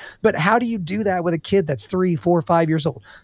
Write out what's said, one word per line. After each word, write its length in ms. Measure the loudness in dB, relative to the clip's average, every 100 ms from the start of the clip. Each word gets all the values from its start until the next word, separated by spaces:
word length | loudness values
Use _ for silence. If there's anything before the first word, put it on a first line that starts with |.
| -12 -2
but 160 | 0 2
how 220 | 2 2
do 80 | 0
you 100 | -2
do 260 | -2 -2
that 200 | -2 -2
with 80 | -2
a 60 | -4
kid 280 | 0 0 0
that's 200 | -2 -2
three, 280 | 0 0 0
four, 260 | 2 0
five 260 | 2 2 2
years 160 | 0
old? 180 | -2 -4 -14 -18